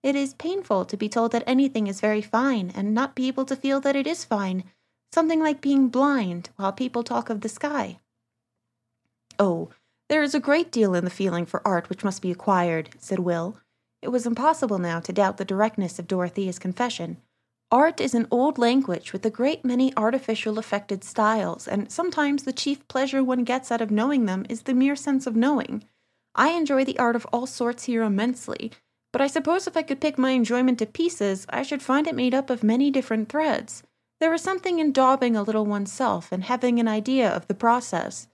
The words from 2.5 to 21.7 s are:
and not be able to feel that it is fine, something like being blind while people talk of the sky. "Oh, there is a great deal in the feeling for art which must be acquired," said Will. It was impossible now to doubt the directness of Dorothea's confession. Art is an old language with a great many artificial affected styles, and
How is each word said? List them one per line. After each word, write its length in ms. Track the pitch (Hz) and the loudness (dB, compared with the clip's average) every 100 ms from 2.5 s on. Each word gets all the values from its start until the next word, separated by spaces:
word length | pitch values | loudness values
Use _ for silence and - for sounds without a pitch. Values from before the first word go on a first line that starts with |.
| 233 180 185 | 0 -2 -4
and 180 | 202 | 0
not 200 | 214 269 | 0 0
be 120 | - 254 | -2 -2
able 200 | 262 269 | -2 -4
to 100 | 269 | -2
feel 240 | 269 277 | 0 0
that 160 | 277 277 | 2 0
it 100 | 277 | 0
is 180 | 339 | -4
fine, 380 | - 208 190 185 - _ _ _ _ | -4 -2 -2 -4 -6 _ _ _ _
something 300 | - 320 330 | 0 2 4
like 220 | 311 294 | 2 0
being 260 | 277 277 262 | 2 4 4
blind 640 | 247 285 277 190 175 - - | 4 2 2 0 -6 -10 -4
while 160 | 196 | -4
people 300 | 196 254 240 | -2 -4 -4
talk 280 | 240 233 233 | -2 -4 -4
of 100 | 214 | -6
the 80 | 220 | -6
sky. 500 | - 294 294 190 180 _ _ _ _ _ _ _ _ _ _ _ _ _ - | -6 -4 -4 -6 -10 _ _ _ _ _ _ _ _ _ _ _ _ _ 0
"Oh, 320 | 196 170 165 _ _ _ _ | 0 0 -6 _ _ _ _
there 120 | 302 | 0
is 120 | 294 | 2
a 40 | 294 | 0
great 320 | 269 294 349 | 2 2 2
deal 240 | 240 202 | 2 2
in 100 | 180 | 2
the 60 | 180 | -2
feeling 360 | - 196 170 170 | -2 -2 -2 -4
for 200 | - - | -2 0
art 220 | 175 170 | 0 -2
which 160 | 185 | -4
must 160 | 202 190 | -4 -2
be 100 | 185 | -4
acquired," 600 | 180 - 185 175 165 156 - | -2 2 2 2 0 -4 -14
said 200 | - 190 | -6 -4
Will. 380 | 180 170 170 220 _ _ _ _ | -2 -2 -4 -10 _ _ _ _
It 60 | - | -4
was 180 | 247 233 | -2 -2
impossible 520 | 233 285 320 247 196 | 0 2 2 0 -2
now 220 | 175 170 | -2 -4
to 120 | - | -4
doubt 260 | 185 190 - | 2 2 0
the 60 | |
directness 540 | 190 196 220 220 185 - | -4 0 0 0 -6 -6
of 80 | 170 | -4
Dorothea's 540 | 185 175 175 190 180 | -2 -2 -2 -6 -4
confession. 560 | 185 180 247 - 170 175 _ _ _ _ _ | -6 -2 -4 -4 -8 -10 _ _ _ _ _
Art 280 | 240 311 330 | 4 4 4
is 140 | 277 | 0
an 140 | 240 226 | 0 2
old 280 | 240 277 294 | 2 2 2
language 540 | 233 262 262 175 - | 2 4 2 -4 -6
with 140 | 196 220 | -4 -4
a 40 | |
great 340 | 214 262 320 | 0 0 0
many 280 | 254 247 262 262 | 0 2 2 2
artificial 640 | 214 262 262 220 214 214 | 0 0 -2 -4 -2 -4
affected 420 | - 202 202 196 | -4 -6 -4 -8
styles, 640 | - - 214 220 180 - | -6 0 2 2 0 -4
and 240 | - | -4